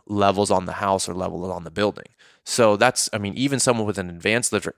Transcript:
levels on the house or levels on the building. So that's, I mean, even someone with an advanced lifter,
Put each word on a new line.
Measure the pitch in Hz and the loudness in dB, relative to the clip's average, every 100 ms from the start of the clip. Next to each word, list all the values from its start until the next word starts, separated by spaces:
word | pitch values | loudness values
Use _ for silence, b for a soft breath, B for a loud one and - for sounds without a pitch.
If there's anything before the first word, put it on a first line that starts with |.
| - | -6
levels | 104 98 98 101 | 2 2 4 2
on | 95 90 | 2 0
the | |
house | 87 101 98 - | -4 -2 0 -2
or | 90 | -4
levels | 92 87 92 | -6 -6 -8
on | 87 | -8
the | 82 | -8
building. | 82 104 76 - _ b b - | -2 -2 -2 -14 _ b b -6
So | - 113 104 | 4 4 6
that's, | 120 - - | 4 2 -4
I | 110 | -4
mean, | 101 87 | -4 -2
even | 135 135 | -2 0
someone | 131 117 107 | 0 0 0
with | 101 | -4
an | 90 | -6
advanced | 85 90 117 120 | -4 0 0 2
lifter, | 104 - | -2 -4